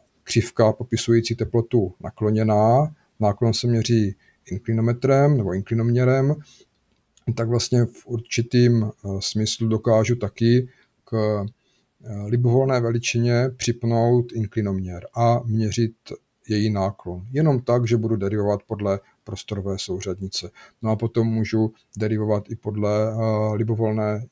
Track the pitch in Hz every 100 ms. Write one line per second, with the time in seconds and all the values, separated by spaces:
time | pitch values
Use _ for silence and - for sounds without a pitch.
0 | _ _ - 120 - - 110 110 123 113
1 | - 117 113 117 113 120 117 120 92 -
2 | 82 - 107 110 110 104 110 127 151 -
3 | _ - 104 98 117 107 123 117 107 117
4 | 101 - _ _ - 92 - 113 113 120
5 | 135 135 143 139 95 92 98 113 117 120
6 | 127 135 135 151 - _ _ _ _ _
7 | _ _ - 117 113 120 - 123 120 -
8 | - 117 - - 117 123 123 117 107 -
9 | 101 95 - 107 107 - 113 110 120 110
10 | 110 120 101 - 117 123 127 _ _ _
11 | - 113 107 104 101 _ _ _ _ _
12 | 113 101 104 120 120 127 135 127 117 117
13 | - 120 120 120 131 - - 117 117 117
14 | 117 123 120 117 101 113 101 95 92 87
15 | - 117 117 120 120 110 107 107 113 -
16 | - - _ _ - 107 107 101 95 -
17 | 87 90 104 135 160 131 123 120 117 117
18 | 110 107 98 107 101 104 - 104 101 98
19 | _ _ - 101 - 98 95 92 - 92
20 | 95 92 95 - 87 - - - 110 110
21 | 113 120 113 113 104 110 110 - _ 104
22 | 107 107 107 104 - 113 107 104 104 104
23 | 110 110 110 107 107 107 110 110 110 110
24 | 107 107 120